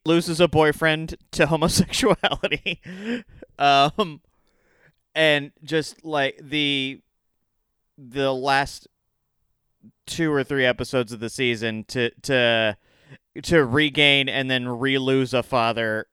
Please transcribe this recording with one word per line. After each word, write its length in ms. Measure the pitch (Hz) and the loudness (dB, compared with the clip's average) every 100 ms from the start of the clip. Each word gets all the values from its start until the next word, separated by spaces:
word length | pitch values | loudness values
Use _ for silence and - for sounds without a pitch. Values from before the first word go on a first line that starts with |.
| 156 | 0
loses 340 | 170 170 156 | 0 0 0
a 60 | 170 | 2
boyfriend 680 | 156 156 - 160 156 165 - _ | 4 2 2 -2 -2 -6 -12 _
to 140 | - 151 | -2 0
<laughs> 20 | |
homosexuality, 1300 | 160 170 - 180 - 220 180 - 143 - 147 202 175 - 185 214 240 - - - - | 2 2 2 0 0 2 2 0 -2 -4 -4 -6 -10 -12 -12 -8 -8 -10 -20 -20 0
um, 600 | 143 139 147 180 180 147 _ _ _ _ _ _ _ _ _ | 4 4 4 0 -6 -8 _ _ _ _ _ _ _ _ _
and 360 | 156 156 147 143 _ | 0 2 2 -2 _
just, 420 | 147 160 143 - | -4 -4 -4 -12
like, 340 | 160 151 135 - | -6 -2 -2 -4
the 580 | 143 151 143 139 131 131 _ _ _ _ _ _ _ _ _ _ | -6 -2 0 -2 -4 -10 _ _ _ _ _ _ _ _ _ _
the 340 | 127 135 135 | -12 -2 -2
last 540 | 131 135 135 139 - - _ _ _ _ _ _ _ _ _ 107 _ - | 0 0 0 0 -8 -20 _ _ _ _ _ _ _ _ _ -20 _ -12
two 260 | - 160 | -4 -2
or 100 | 143 | 0
three 200 | 131 139 | -2 0
episodes 480 | 127 120 127 131 113 | 0 0 -2 -2 -4
of 80 | 117 | -8
the 100 | 113 | -10
season 540 | - 123 113 113 110 | -2 -2 -2 -4 -6
to, 260 | - 131 117 - | -6 -4 -4 -4
to, 540 | - 127 120 113 110 101 _ _ _ - _ 151 | -2 0 2 2 0 -4 _ _ _ -20 _ -14
to 220 | - 165 | 0 2
regain 640 | 127 139 151 143 147 139 135 | 4 2 2 4 4 4 2
and 220 | 131 131 | -2 -2
then 180 | 127 123 | -2 -4
re-lose 640 | 120 135 135 131 135 123 | -4 -2 0 2 0 2
a 80 | 127 | -2
father 640 | - 127 113 113 110 107 - | 0 0 0 0 -2 -4 -6